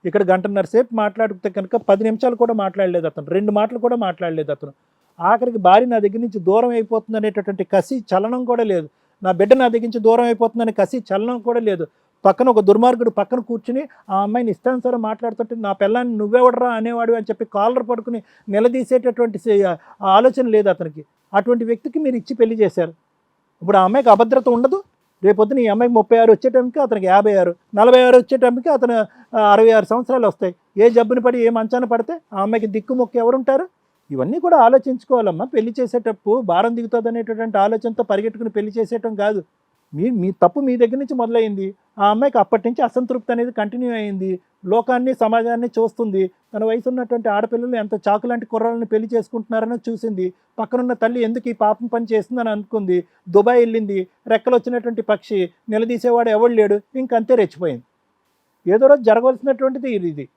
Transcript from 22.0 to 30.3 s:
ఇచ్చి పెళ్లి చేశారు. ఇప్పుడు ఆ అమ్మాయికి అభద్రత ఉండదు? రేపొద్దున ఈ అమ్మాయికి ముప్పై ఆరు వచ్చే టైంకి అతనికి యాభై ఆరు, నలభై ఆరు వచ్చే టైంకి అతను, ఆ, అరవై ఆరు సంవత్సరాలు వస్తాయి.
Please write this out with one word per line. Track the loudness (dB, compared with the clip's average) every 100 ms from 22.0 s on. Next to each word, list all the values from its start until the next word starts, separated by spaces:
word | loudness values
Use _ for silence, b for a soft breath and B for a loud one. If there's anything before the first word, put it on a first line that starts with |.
| -2 -4
ఇచ్చి | -8
పెళ్లి | 0 0 2
చేశారు. | 0 0 -6 -8 _ _ _ _ _ _
ఇప్పుడు | 2 4
ఆ |
అమ్మాయికి | 4 2 4
అభద్రత | 4 4 2 2
ఉండదు? | 0 0 -2 -8 _ _ _
రేపొద్దున | 0 2 2 2
ఈ | 0
అమ్మాయికి | 2 2
ముప్పై | 2 4 4
ఆరు | 6
వచ్చే | 4 4
టైంకి | 0 0 -2
అతనికి | -2 0 4
యాభై | 4 4
ఆరు, | 2 0 -2 _
నలభై | 2 6 6
ఆరు | 8 6
వచ్చే | 4 2
టైంకి | 2 2 0
అతను, | 0 2 0 -2 b b 0
ఆ, | 4
అరవై | 6 8
ఆరు | 6
సంవత్సరాలు | 2 -2 0 0
వస్తాయి. | 0